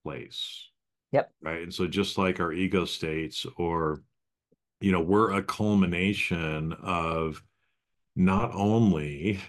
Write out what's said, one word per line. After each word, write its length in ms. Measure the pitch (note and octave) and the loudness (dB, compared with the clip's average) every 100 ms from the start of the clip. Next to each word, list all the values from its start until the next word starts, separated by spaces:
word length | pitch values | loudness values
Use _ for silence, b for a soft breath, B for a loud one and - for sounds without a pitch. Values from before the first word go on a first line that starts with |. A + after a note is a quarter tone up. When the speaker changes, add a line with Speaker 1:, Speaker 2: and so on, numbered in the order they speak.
Speaker 1:
place. 640 | D#2+ C2 - - - - - _ _ _ _ | -12 -10 -12 -10 -10 -10 -18 _ _ _ _
Speaker 2:
Yep. 180 | C#3 - _ | 0 0 _
Speaker 1:
Right. 200 | D#2+ E2 | -8 -6
And 120 | F2 | -8
so 120 | F#2 F2+ | -4 -2
just 320 | G2 G2 - | 0 -2 0
like 200 | F#2+ F#2 | 0 0
our 120 | E2+ | -2
ego 320 | D#2+ F#2 F#2+ | -2 0 0
states, 600 | E2+ - D#2+ D#2 D#2+ - - - | 0 -4 -4 -4 -6 -8 -10 -4
or, 460 | E2+ E2 D#2+ D2+ - _ _ _ _ _ _ _ | -2 0 -2 -4 -10 _ _ _ _ _ _ _
you 120 | G2 | 2
know, 80 | F2+ | 2
we're 320 | D#2+ G2+ A2 | 4 4 4
a 100 | G2 | 2
culmination 1300 | G2 - G#2+ G2+ F2+ F2 F#2+ G2 - E2+ D#2+ D#2 D#2+ D#2+ | -2 -2 2 4 4 2 0 0 -2 -2 -2 -2 -4 -6
of 600 | - F2 E2 E2 D#2+ D2+ - _ _ _ _ _ _ | -4 -2 0 -2 -2 -6 -14 _ _ _ _ _ _
not 380 | - F#2 F#2+ - | 2 4 4 0
only 840 | F#2+ G2+ A2+ A2+ D#2+ D2+ C#2+ F2+ F#2+ | 0 2 4 4 4 0 -4 -4 -4